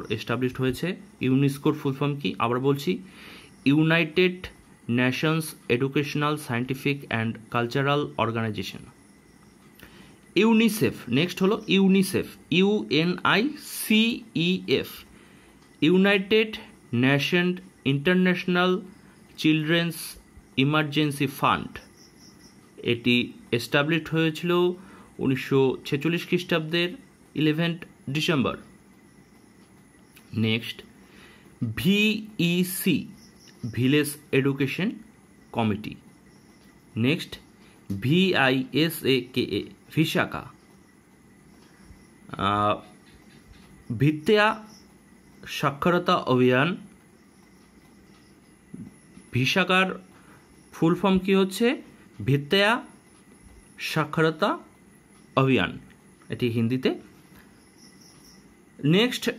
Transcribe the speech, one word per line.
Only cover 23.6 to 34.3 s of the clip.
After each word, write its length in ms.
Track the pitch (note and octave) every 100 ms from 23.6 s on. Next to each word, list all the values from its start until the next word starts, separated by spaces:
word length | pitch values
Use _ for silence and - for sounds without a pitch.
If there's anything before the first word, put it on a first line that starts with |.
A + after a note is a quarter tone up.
| - D3 D3 E3 D#3+
হয়েছিল 380 | D#3+ D#3+ D#3 F3 F3 F3+ F3+ - - - -
উনিশশো 360 | A#2 C3 - C3+ C3 - -
ছেচল্লিশ 360 | C#3+ D#3+ F3 -
খ্রিস্টাব্দের 600 | F3+ - E3+ D#3 F3 F3 A3 - _ _ -
ইলেভেন্থ 380 | D#3 D3+ E3+ E3+ - - -
ডিসেম্বর। 420 | D3 D#3 D3+ G2+ - - - - - - - - - - _ - - - - - - - G#2 A2
নেক্সট, 300 | A2+ A2+ - - - - - - - - - A#2 G#2+
ভিইসি, 1200 | D3 G3+ G#3+ G#3 - - E3+ F3 F3+ - G3 C3 - - - - - - A#2+ A2+
Village 360 | C3 D3 D3 - -